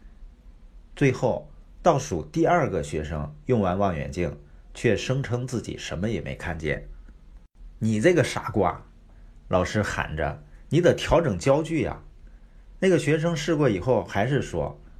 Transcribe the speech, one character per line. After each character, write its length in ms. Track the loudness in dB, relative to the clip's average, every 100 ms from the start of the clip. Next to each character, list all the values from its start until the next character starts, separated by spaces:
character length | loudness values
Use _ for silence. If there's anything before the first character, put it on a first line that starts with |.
| -20 -20 -20 -20 -20 -20 -20 -20 -14 0
最 160 | 2
后， 400 | 2 0 -2 -6 -20 -20 -2
倒 160 | 2 4
数 240 | 2 -6
第 240 | -4 0 4
二 200 | 4 2
个 140 | -2
学 220 | -4 -6
生 280 | -4 -6 -6 -8 0
用 140 | 2
完 160 | 2 2
望 180 | 0 0
远 160 | -6
镜， 240 | -4 -4 -6 -16 -20 -20
却 240 | -2 0 2
声 240 | 0 -4
称 240 | -2 -4 -4
自 160 | -6
己 160 | -6 -10
什 180 | -8 -4
么 140 | -4
也 100 | -4
没 160 | -6 -8
看 220 | -8 -6
见。 320 | -4 -6 -8 -16 -18 -20 -20 -20 -20 -20 -18 -4
“你 240 | -2 4
这 140 | 4 4
个 80 |
傻 260 | 2 -2 -4
瓜！” 340 | 0 0 -2 -12 -20 -20 -20 -20 -18 -2
老 140 | 0
师 180 | 0 -2
喊 360 | -2 -2 -4 -2
着 260 | -4 -6 -14 -18 -2
，“你 140 | 2
得 120 | 4
调 280 | 4 4 2
整 180 | 2 0
焦 240 | 2 2
距 200 | 2 -2
呀。” 200 | -2 -4 -14 -20 -20 -20 -20 -20 -20 0
那 100 | 4
个 100 | 4
学 180 | 4 2
生 160 | 2
试 220 | -2 0 2
过 140 | 4
以 100 | 2
后 240 | 2 2
还 240 | 2 -2 0
是 140 | 0
说 360 | 0 -4 -4 -6 -18 -18